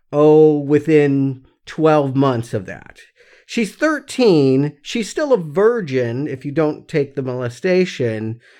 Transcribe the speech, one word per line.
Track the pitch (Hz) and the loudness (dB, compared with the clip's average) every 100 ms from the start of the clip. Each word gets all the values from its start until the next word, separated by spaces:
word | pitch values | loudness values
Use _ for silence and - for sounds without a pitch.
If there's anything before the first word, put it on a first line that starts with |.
| - | -6
oh, | 143 151 156 156 147 | 2 4 6 6 2
within | 139 147 151 151 143 139 135 131 _ _ - | 0 0 2 2 4 0 -2 -4 _ _ -16
twelve | - 156 151 139 | -2 2 2 0
months | 135 135 120 117 | 0 0 0 -4
of | 110 92 | -8 -8
that. | 80 - - - _ _ _ - | -16 -18 -20 -20 _ _ _ -8
She's | 233 208 - | -6 -6 -2
thirteen. | 311 294 - - 240 156 135 131 147 - | -4 -4 -6 2 4 4 4 2 0 -6
She's | - 233 196 | -10 -8 -6
still | - 294 | -4 0
a | 226 | 0
virgin | 156 151 214 240 156 131 117 120 147 | -2 0 2 0 -2 -2 -2 -4 -6
if | 127 | -8
you | 143 | -6
don't | 147 156 - - | -2 -2 -4 -6
take | 156 139 | -4 -4
the | - | -6
molestation. | 127 127 123 120 190 180 185 - 117 110 110 113 _ | -6 -6 -8 -4 0 0 0 -2 -4 -2 -6 -10 _